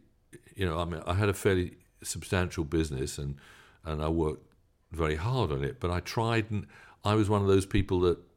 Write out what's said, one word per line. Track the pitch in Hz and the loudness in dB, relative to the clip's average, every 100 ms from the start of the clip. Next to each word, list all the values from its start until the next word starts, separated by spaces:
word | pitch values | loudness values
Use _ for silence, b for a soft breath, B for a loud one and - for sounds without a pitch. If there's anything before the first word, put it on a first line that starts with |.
| _ _ _ - - | _ _ _ -20 -20
you | - 92 | -4 -2
know, | 80 | -2
I | |
mean, | 85 80 82 | -4 -6 -2
I | |
had | 92 104 | 2 2
a | |
fairly | 92 107 92 87 - _ _ | 2 2 4 2 -6 _ _
substantial | - 92 - 95 90 - | -10 -10 -2 0 0 -2
business | 73 82 78 65 69 - | -2 0 0 -2 -6 -6
and, | 71 69 B B B B | -8 -10 B B B B
and | 80 76 | -8 -4
I | 78 | 0
worked | 82 76 - - _ _ _ _ | 0 0 -2 -12 _ _ _ _
very | 80 78 78 | -2 -2 0
hard | 101 127 90 | -2 -2 0
on | 67 | -2
it, | 67 - | -4 -4
but | 87 | -4
I | 90 | -4
tried, | - - 113 113 107 | -4 -2 0 0 -2
and | 104 - B B B | -6 -8 B B B
I | 101 | 0
was | 110 101 | 2 4
one | 107 | 2
of | 98 | 4
those | 95 95 | 4 4
people | 101 95 92 | 0 2 2
that | 90 82 - | 2 2 -6